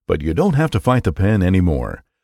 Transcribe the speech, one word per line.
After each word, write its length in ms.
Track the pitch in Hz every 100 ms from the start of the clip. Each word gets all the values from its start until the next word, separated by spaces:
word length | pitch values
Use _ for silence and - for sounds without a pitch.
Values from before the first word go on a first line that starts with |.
| -
but 160 | 76
you 100 | 78
don't 220 | 80 196
have 160 | 139 160
to 80 | 101
fight 240 | - 127
the 100 | -
pen 300 | 80 95 107
anymore. 600 | 90 95 90 71 57 50 _ _